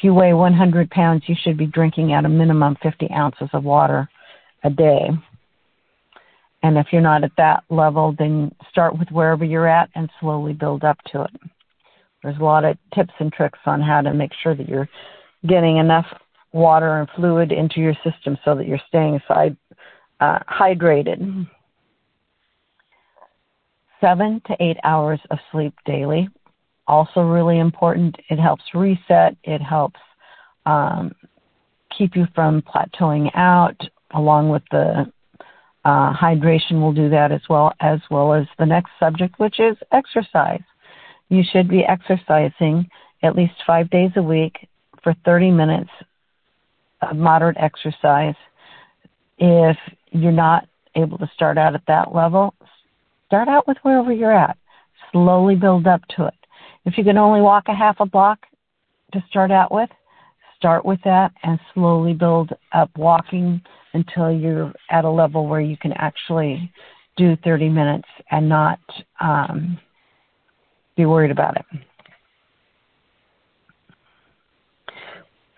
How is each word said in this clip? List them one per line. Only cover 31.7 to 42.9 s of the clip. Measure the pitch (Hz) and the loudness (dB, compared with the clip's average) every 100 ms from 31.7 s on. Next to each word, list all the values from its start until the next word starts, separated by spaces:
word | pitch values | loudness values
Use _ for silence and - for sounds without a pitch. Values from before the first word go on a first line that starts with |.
| _ - - | _ -14 -4
keep | 196 180 | -2 0
you | 175 - | -2 0
from | 156 156 | 0 0
plateauing | - - - - 160 147 147 | -2 -4 -6 -4 -2 -2 -2
out, | - 180 180 170 - - _ _ | 0 2 4 2 -2 -16 _ _
along | 156 151 151 151 | -4 0 2 2
with | 151 - | -2 -2
the, | 147 160 160 - - _ - - _ _ _ 143 | -2 -2 -2 -6 -12 _ -20 -20 _ _ _ 0
uh, | 143 139 | 2 0
hydration | 147 170 160 160 160 - 160 | 0 0 2 2 0 0 -2
will | 156 | 0
do | 151 151 | 0 2
that | 151 147 | 2 2
as | 147 - | -2 -2
well, | 156 151 - | 0 0 0
as | 156 156 - | -2 -2 -4
well | 147 147 | -2 0
as | 151 147 - | 0 -2 -4
the | 156 | 0
next | 170 175 - | 0 -4 -2
subject, | 160 160 180 - | -2 -2 -6 -2
which | 214 - | -4 0
is | 226 214 - | 0 -2 -2
exercise. | 262 269 - 208 165 147 - - _ _ - - _ - | -2 0 -4 -2 -2 -2 -4 -12 _ _ -20 -20 _ -2
You | 185 175 | 0 2
should | 185 180 | 0 2
be | 185 - | 2 2
exercising | 180 - 185 - 156 151 - 160 160 175 | 0 -2 -4 0 0 0 -2 -2 0 -4